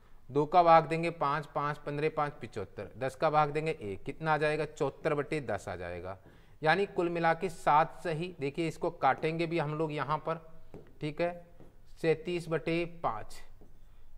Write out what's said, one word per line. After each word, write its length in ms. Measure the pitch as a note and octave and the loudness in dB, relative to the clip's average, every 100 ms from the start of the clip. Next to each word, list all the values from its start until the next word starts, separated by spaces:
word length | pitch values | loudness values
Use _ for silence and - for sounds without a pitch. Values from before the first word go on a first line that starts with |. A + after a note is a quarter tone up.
| - - - | -20 -20 -4
दो 160 | C3 D3+ | 0 4
का 160 | F#3 | 6
भाग 240 | E3+ E3 D3+ | 10 10 8
देंगे 220 | D#3+ E3 | 0 -2
पाँच, 340 | E3 C#3+ D3 C#3+ | 0 0 0 -2
पाँच, 320 | D#3 C#3+ D3 | -4 -2 -4
पन्द्रह, 320 | - D3 D#3 | -6 -2 0
पाँच, 240 | D3+ D3 - | 0 -2 -4
पिचहत्तर। 480 | A2 - F#2+ - G2+ A2 | -10 -8 -8 -8 -12 -6
दस 180 | C3 - | -6 0
का 140 | D#3+ | 2
भाग 200 | D3+ D3+ | 4 4
देंगे 220 | C#3+ D#3 | 2 -2
एक, 320 | D#3+ G#2 F#2+ | -4 -4 -6
कितना 300 | - C#3 D#3+ | -8 -4 0
आ 40 | D#3 | 2
जाएगा? 280 | D3+ D#3 D3 | 2 2 -2
चौहत्तर 460 | - C#3+ - E3 | -2 -2 0 -2
बटे 260 | D3 C#3+ D#3 | 0 -2 -2
दस 260 | B2 G2+ - | -2 -4 -4
आ 60 | F2+ | -8
जाएगा। 420 | F2 F2 F2+ G2 - - - - | -6 -8 -8 -12 -16 -20 -20 -2
यानी 220 | D3+ E3+ G3 | 4 4 2
कुल 220 | - E3+ | 0 0
मिला 240 | E3+ E3 | 2 2
के 160 | E3 F#3+ | 2 0
सात 500 | - - D3 D#3+ - | -2 4 6 4 0
सही, 320 | F#3 D#3 F3+ - | -4 -4 -4 -4
देखिए 280 | C3+ C#3 E3 | -4 -2 -4
इसको 220 | D#3 F3 | -2 -4
काटेंगे 540 | E3 C#3 B2+ D#3+ D#3+ E3+ | 2 2 2 0 0 0
भी 140 | E3+ | 0
हम 140 | D3 | 0
लोग 180 | D3+ D#3+ | -2 -2
यहाँ 260 | D3 C3+ D3+ | -2 -2 -2
पर, 220 | D3+ D#3+ - - - - - - | -2 -6 -6 -14 -14 -14 -16 -8
ठीक 200 | D3+ C#3+ | -6 -2
है, 100 | E3+ F3 E3+ - - - - - | -2 -2 -14 -18 -18 -18 -18 -2
सैंतीस 460 | E3+ D#3 F3+ F3 E3 | 2 2 0 -4 -2
बटे 340 | D#3+ E3 E3 E3+ E3+ | -2 0 0 -2 -4
पाँच, 380 | C#3 G#2+ - - - - - - - - - | -4 -4 -6 -8 -10 -14 -16 -16 -18 -16 -14